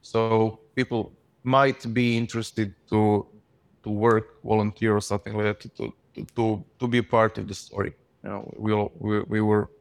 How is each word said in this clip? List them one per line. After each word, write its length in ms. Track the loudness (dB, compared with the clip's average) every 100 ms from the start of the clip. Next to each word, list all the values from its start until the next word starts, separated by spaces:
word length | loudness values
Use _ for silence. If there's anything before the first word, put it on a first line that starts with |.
So 580 | -2 -2 2 2 2 -2 _
people 380 | -4 -2 -2 -6 -12 _ _
might 480 | 2 4 4 2 -4
be 220 | 0 2 0
interested 580 | -2 -6 -6 -4 -6 -6 _
to, 360 | 2 4 2 -2 -18 _ _ _ _
to 60 | -6
work, 520 | 0 2 2 0 _
volunteer 540 | -2 0 0 -2 0 0
or 40 |
something 340 | 0 -6 -4
like 100 | -4
that 160 | -2 -4
to, 80 | -12 _ -10 -10 _ -14
to, 80 | -12
to, 300 | -2 -2 -2 -6 _
to 80 | -2
be 100 | 0
a 40 |
part 360 | 2 2 2 0
of 80 | -10
the 80 |
story. 400 | -12 -12 -6 -6 -8 _ _
You 60 | -12
know, 220 | -12 -12 -8
we'll, 340 | -2 0 -2 -6
we, 220 | -4 -2
we 180 | -2 -2
were 300 | 2 2 0 _